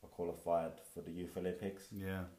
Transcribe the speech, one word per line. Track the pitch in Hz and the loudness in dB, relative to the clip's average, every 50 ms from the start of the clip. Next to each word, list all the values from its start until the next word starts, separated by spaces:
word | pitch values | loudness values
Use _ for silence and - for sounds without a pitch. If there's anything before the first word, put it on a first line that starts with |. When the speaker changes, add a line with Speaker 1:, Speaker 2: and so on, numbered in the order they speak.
| - | -16
Speaker 1:
I | |
qualified | - - - 87 85 82 - - 87 85 82 82 82 80 - - - - | -14 -2 0 0 0 0 -2 4 6 6 6 6 4 -2 -6 -14 -10 -8
for | 87 | -8
the | 82 82 | -6 -4
Youth | 82 87 87 85 - | -2 -2 -2 -2 -2
Olympics. | 95 90 92 90 - 107 98 95 - - - | 0 0 0 0 0 -2 -2 -2 -4 -10 -8
Speaker 2:
Yeah. | 104 98 95 95 95 95 92 87 - | -6 -4 -2 0 0 0 -2 -4 -6